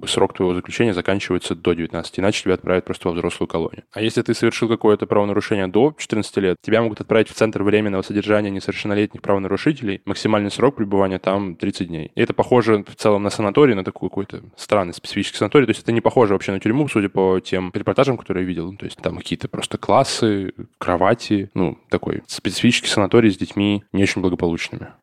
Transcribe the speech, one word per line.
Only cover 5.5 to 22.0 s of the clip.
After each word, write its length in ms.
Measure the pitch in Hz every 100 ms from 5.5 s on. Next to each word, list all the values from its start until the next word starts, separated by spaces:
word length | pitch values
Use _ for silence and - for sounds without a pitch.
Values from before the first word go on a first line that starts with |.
| 104 92
до 300 | 104 147 151
четырнадцати 400 | - 110 - -
лет, 200 | 95 87
тебя 180 | - 107
могут 200 | 117 104
отправить 280 | - 110 107
в 60 |
Центр 300 | - 110 104
временного 380 | 101 104 107 95
содержания 480 | - 101 101 104 104
несовершеннолетних 720 | 95 - - 104 101 104 -
правонарушителей. 800 | - 98 95 98 156 147 101 95
Максимальный 480 | - 98 107 107 101
срок 240 | - 123 139
пребывания 420 | 101 98 95 92
там 380 | 95 98 98 82
тридцать 320 | 98 - 87
дней. 240 | 80 78
И 60 | -
это 140 | -
похоже 500 | - - 123 110 104 98
в 80 |
целом 300 | - 107 101
на 60 | 101
санаторий, 440 | - 104 101 147
на 80 | 98
такой 280 | 95 - 92
какой-то 300 | - 98 87 - -
странный 380 | - 104 87
специфический 300 | - - 104
санаторий. 400 | 95 - 104 147
То 60 | 117
есть 100 | 104
это 120 | -
не 100 | 117
похоже 320 | 113 135 107
вообще 180 | 95 -
на 80 | 95
тюрьму, 260 | 110 131 147
судя 220 | 110 98
по 320 | 98 95 95
тем 300 | - 92 92
репортажам, 460 | 104 101 98 135 120
которые 240 | - 92
я 60 | 92
видел. 280 | 82 85 101
То 80 |
есть 140 | - -
там 180 | 85 82
какие-то 320 | - 82 -
просто 300 | - - -
классы, 720 | - 110 135 - 113 101 95 - - -
кровати, 720 | - 87 95 120 - 104 95
ну, 240 | - 87 - -
такой 340 | 87